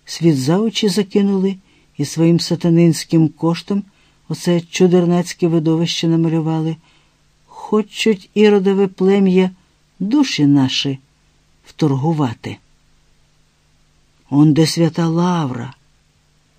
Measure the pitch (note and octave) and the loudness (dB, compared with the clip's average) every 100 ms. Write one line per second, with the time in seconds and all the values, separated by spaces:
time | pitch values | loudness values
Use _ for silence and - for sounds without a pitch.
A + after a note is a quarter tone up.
0 | - - E3 C#3+ B2+ F3+ A3+ - G#3+ F3+ | -18 -2 0 2 0 0 -2 -2 -2 -2
1 | G3 G#3+ G3+ G3 F#3+ F#3+ _ _ _ - | -2 0 0 0 -2 -4 _ _ _ -8
2 | C#3+ - E3 E3+ - E3+ F3 E3 E3+ D#3 | -6 0 2 2 0 -2 0 4 4 2
3 | - E3 D#3 - D#3+ E3+ - G3+ G3+ _ | 0 0 0 0 -4 -4 -4 -6 -8 _
4 | _ _ - D#3+ - F3 E3+ - F#3 F3+ | _ _ -12 -6 -2 -2 -2 0 2 4
5 | F3 F3 F3 - F3 E3 D#3 D#3+ E3+ - | 2 0 -2 -4 -2 0 0 0 -2 -2
6 | E3 E3 E3 E3 D#3+ D#3+ D#3+ D#3+ _ _ | -2 0 0 -2 -2 -4 -4 -8 _ _
7 | _ _ _ _ _ - - G#3+ G#3 - | _ _ _ _ _ -20 -4 -4 -4 -2
8 | A3+ G3+ - - G#3+ G3+ F#3+ G3 G3 F#3+ | -2 -2 -2 2 4 4 2 0 0 0
9 | F#3+ G3 G3 F#3 F#3 F#3 _ _ _ - | 0 2 2 2 0 -4 _ _ _ -10
10 | F#3+ C#4 C4 - C#3+ C#3+ C3 - C#3+ C3+ | -2 0 0 0 2 2 2 -2 -6 -8
11 | _ _ _ _ _ _ - - D#3 C3+ | _ _ _ _ _ _ -20 -4 -2 -2
12 | D3 D#3 C#3 G#2+ - G#2+ _ _ _ _ | -2 -2 -4 -6 -14 -14 _ _ _ _
13 | _ _ _ _ _ _ _ _ _ _ | _ _ _ _ _ _ _ _ _ _
14 | _ _ _ C#3 D#3 D3 D#3 - E3 E3 | _ _ _ 2 4 4 0 0 -2 -2
15 | E3 E3 F3+ F3 C#3+ B2 B2+ - _ _ | -2 -2 -2 -2 -4 -8 -12 -16 _ _
16 | _ _ _ _ _ | _ _ _ _ _